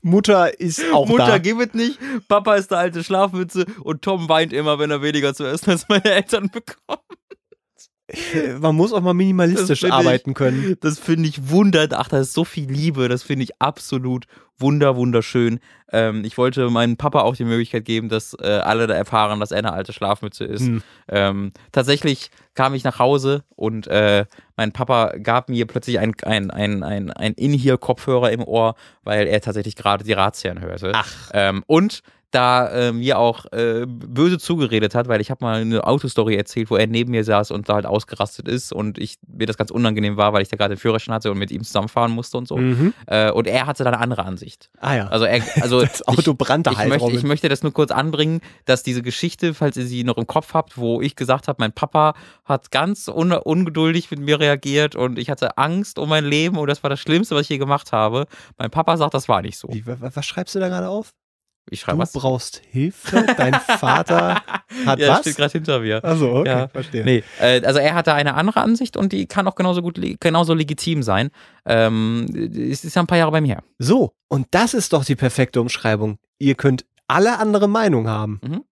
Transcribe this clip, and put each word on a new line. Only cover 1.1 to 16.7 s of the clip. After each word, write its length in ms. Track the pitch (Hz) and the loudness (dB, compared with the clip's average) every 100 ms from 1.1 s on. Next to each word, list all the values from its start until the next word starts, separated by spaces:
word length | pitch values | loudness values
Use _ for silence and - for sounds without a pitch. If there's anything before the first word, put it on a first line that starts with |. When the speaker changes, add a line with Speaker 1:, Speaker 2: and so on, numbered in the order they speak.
| 240 123 | 4 6
Speaker 1:
da. 120 | 202 | 4
Speaker 2:
gib 220 | 175 226 | 2 0
es 120 | 240 | -2
nicht. 240 | 226 233 269 269 254 - | 0 -4 -4 -8 -8 2
Papa 280 | 202 208 202 | 2 4 2
ist 160 | 190 | 2
eine 80 | 180 | -2
alte 240 | 180 170 | -2 -4
Schlafmütze 600 | 170 190 196 180 180 185 175 208 | -4 0 0 0 -4 -4 -4 -6
und 180 | 143 151 | -8 -6
Tom 260 | - 190 160 | -4 -4 2
weint 240 | 160 165 | 2 2
immer, 260 | 131 151 147 | -2 0 0
wenn 120 | 151 | 0
er 120 | 147 | 0
weniger 320 | 147 147 139 | 0 0 0
zu 100 | 135 | -2
essen 260 | 139 160 - | -4 -2 0
als 180 | 175 - | 0 2
meine 160 | 202 | 2
Eltern 460 | 208 190 190 220 196 | 4 2 2 -2 -2
bekommt.“ 500 | 233 - - - - _ 370 _ - _ _ _ _ - _ - - 339 | -8 -14 -20 -12 -12 _ -20 _ -20 _ _ _ _ -20 _ -16 -12 -6
Speaker 1:
Äh, 200 | 339 277 131 | -4 -4 0
man 160 | 160 | 2
muss 180 | 156 196 | 4 2
auch 80 | 220 | 2
mal 140 | 180 | 2
minimalistisch 540 | 175 190 185 170 196 185 | 2 2 4 2 2 0
Speaker 2:
Das 200 | 139 180 | 0 2
finde 100 | 131 | 4
ich, 60 | 127 | 4
Speaker 1:
arbeiten 280 | 127 - | 2 0
können. 420 | 131 135 131 190 185 | 0 0 0 -2 -2
Speaker 2:
das 180 | 156 151 | -2 -4
finde 300 | - 165 156 | -2 0 0
ich 200 | 147 131 | -4 0
wunder-, 380 | 170 202 165 156 | 4 6 4 2
ach, 160 | - - | -2 -2
da 100 | 139 | 0
ist 140 | 135 | 0
so 100 | - | -2
viel 260 | 170 - 139 | -4 -4 -6
Liebe, 380 | 139 160 135 123 | -2 -2 0 0
das 140 | 123 | 0
finde 220 | - 139 | -2 -4
ich 180 | 123 - | -4 -2
absolut 640 | 135 - - 135 127 127 - - _ _ | -4 -4 -6 -4 -4 -6 -8 -20 _ _
wunder-, 380 | 135 147 143 127 | 2 4 4 4
wunderschön. 640 | 123 117 - 127 117 117 _ _ _ | 2 2 2 0 2 0 _ _ _
Ähm, 300 | 110 113 107 | 0 0 -2
ich 120 | 107 - | -6 0
wollte 320 | 123 131 | 0 2
meinem 280 | 123 | 0